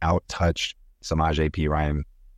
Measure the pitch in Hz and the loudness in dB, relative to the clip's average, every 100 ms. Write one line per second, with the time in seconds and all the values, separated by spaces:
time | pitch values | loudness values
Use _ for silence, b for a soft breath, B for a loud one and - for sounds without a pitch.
0 | 82 87 - - 87 - - - - _ | 0 0 -2 -2 0 0 -6 -10 -20 _
1 | - 80 80 78 78 - 76 76 76 76 | -4 0 0 2 0 0 0 2 0 0
2 | 76 - - | -4 -14 -20